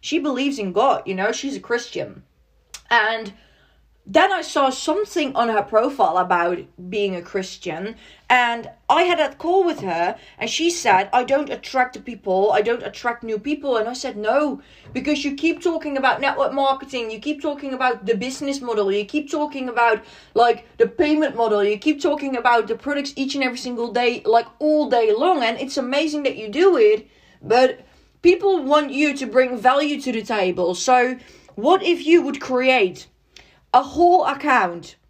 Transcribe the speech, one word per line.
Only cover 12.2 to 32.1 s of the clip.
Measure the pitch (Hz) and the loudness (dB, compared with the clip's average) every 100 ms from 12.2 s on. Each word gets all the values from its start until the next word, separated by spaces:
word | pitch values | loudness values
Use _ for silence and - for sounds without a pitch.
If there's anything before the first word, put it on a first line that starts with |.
| - 185 202 | -2 0 2
I | 214 | 2
don't | 208 240 | 0 -2
attract | - - 240 233 | -6 -8 -6 -6
new | 226 214 | -8 -8
people." | 247 294 277 233 | -4 -6 -2 -2
And | 220 | -2
I | |
said, | 254 269 202 | -6 -10 -6
"No, | 214 262 302 226 - - - | 0 0 0 -6 -14 -20 -12
because | 254 277 294 285 | -8 -4 -2 -2
you | |
keep | 277 320 330 | -2 -2 0
talking | 359 320 302 269 | -2 -2 -4 0
about | 262 - | 0 0
network | 269 - 277 | -2 0 -2
marketing, | 269 277 269 262 254 226 | 0 0 0 -4 -8 -8
you | 220 | -8
keep | 285 294 | -6 -6
talking | 311 285 285 | -6 -6 -8
about | 262 254 240 190 | -2 -2 -2 -2
the | 208 | -4
business | 247 262 277 277 | -4 -6 -6 -6
model, | 247 214 196 | -4 -2 0
you | 202 202 | -2 -2
keep | 302 294 | -6 -4
talking | 311 294 285 254 | -4 -4 -6 -6
about, | 233 233 214 - - - 220 | 0 2 2 -4 -20 -6 2
like, | 233 226 - - | 2 2 -6 0
the | 226 | 0
payment | - 302 302 302 233 | 2 2 2 0 0
model, | 226 208 | 0 2
you | 202 208 | 0 0
keep | 294 285 | -2 0
talking | 339 294 277 254 | 0 -2 -4 0
about | 240 233 220 | 2 2 2
the | 226 | -6
products | 277 285 277 - | -4 -4 -6 -6
each | 269 | -6
and | 285 | -2
every | 262 240 | -4 -4
single | 247 240 233 | -8 -6 -4
day, | 220 240 240 | 0 0 0
like, | - 233 233 _ | 2 2 2 _
all | 302 302 285 | 2 2 2
day | 247 220 | 2 2
long. | 214 330 339 | 2 2 2
And | 226 233 | 0 -2
it's | 262 277 | -6 -6
amazing | 247 277 311 294 | -2 -2 -2 -2
that | 277 - | -4 -6
you | 214 | -8
do | 262 381 320 | 2 4 6
it, | 415 427 - _ _ _ | 4 4 -2 _ _ _
but | - 240 262 - - _ _ _ | 0 4 4 0 -16 _ _ _
people | 349 381 392 370 | 4 4 2 0
want | 269 294 285 | 2 2 2
you | 262 294 277 | 0 -2 -2
to | 262 | 0
bring | 254 254 240 | 2 2 2
value | 233 277 294 285 | 2 4 0 -2
to | 262 | -4
the | 226 | -6
table." | 208 214 185 180 175 180 | -4 -2 0 0 -2 -2
So | - 254 247 254 - - - - | 2 4 4 -2 -14 -20 -20 -2
what | 240 381 | 2 2
if | 359 349 | 2 -2
you | 285 | 4